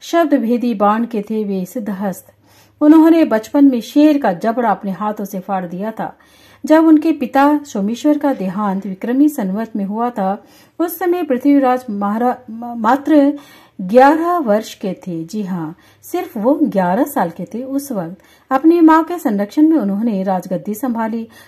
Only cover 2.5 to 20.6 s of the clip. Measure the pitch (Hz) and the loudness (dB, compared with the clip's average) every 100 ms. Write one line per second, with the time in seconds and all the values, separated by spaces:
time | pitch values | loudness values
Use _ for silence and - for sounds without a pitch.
2.5 | _ _ - 294 320 320 330 294 220 - | _ _ 0 6 6 6 4 4 0 -2
3.5 | 285 277 240 208 294 302 285 240 170 214 | 2 4 2 -2 4 4 4 0 -2 -2
4.5 | 226 226 185 202 180 214 208 196 190 185 | -2 -2 -2 -4 -6 -6 -8 -8 -10 -6
5.5 | 190 175 175 214 220 175 - _ _ _ | -6 -6 -8 -8 -8 -10 -12 _ _ _
6.5 | _ - 311 320 311 320 302 247 269 285 | _ 2 4 6 6 4 -2 -2 2 2
7.5 | 294 285 214 196 233 302 294 285 269 190 | 2 -2 -6 -4 -2 0 0 0 -2 -4
8.5 | 185 208 190 196 185 220 262 302 294 196 | -4 -4 -4 -6 -8 -4 2 2 0 -4
9.5 | 196 220 214 190 214 240 240 190 202 - | -4 -6 -6 -6 -4 -4 -2 -4 -4 -10
10.5 | _ _ - 330 339 370 359 330 247 285 | _ _ -6 -6 -2 -2 -2 -2 0 2
11.5 | 285 262 254 254 202 202 220 240 247 - | 4 4 0 -4 -6 -4 -2 -2 -2 -8
12.5 | 226 240 233 214 277 294 311 277 285 - | -14 -12 -4 0 0 2 4 4 0 -10
13.5 | - _ - 180 240 269 311 339 349 247 | -20 _ -12 0 6 6 6 0 0 0
14.5 | 208 220 - 202 175 - 165 165 214 190 | 0 -2 -10 -8 -8 -8 -10 -8 -8 -6
15.5 | 180 156 170 _ _ - 349 359 226 214 | -6 -8 -12 _ _ -8 -8 -6 -4 0
16.5 | 320 262 190 180 190 285 277 180 170 175 | 2 0 0 0 0 -2 -2 -4 -4 -12
17.5 | 220 262 277 277 214 165 196 _ _ - | -10 -8 -6 -6 -6 -8 -10 _ _ -4
18.5 | 269 311 349 320 320 330 349 285 202 202 | 0 2 6 6 6 2 -4 -4 -2 -2
19.5 | - 311 320 202 196 233 190 190 185 185 | 2 2 2 0 -2 -2 -2 -2 -4 -4
20.5 | 175 | -6